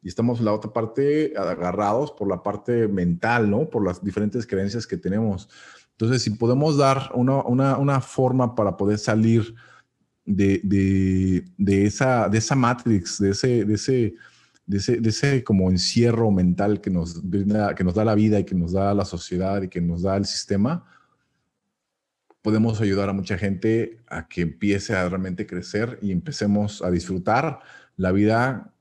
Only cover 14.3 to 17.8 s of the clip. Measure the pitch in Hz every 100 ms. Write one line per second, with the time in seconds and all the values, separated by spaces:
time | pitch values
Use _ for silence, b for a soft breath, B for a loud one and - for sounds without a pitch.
14.3 | B B B - 101 101 123 113 104 143
15.3 | 135 - 101 92 92 - - 120 113 113
16.3 | 95 90 87 101 101 104 90 80 82 92
17.3 | 98 98 107 101 -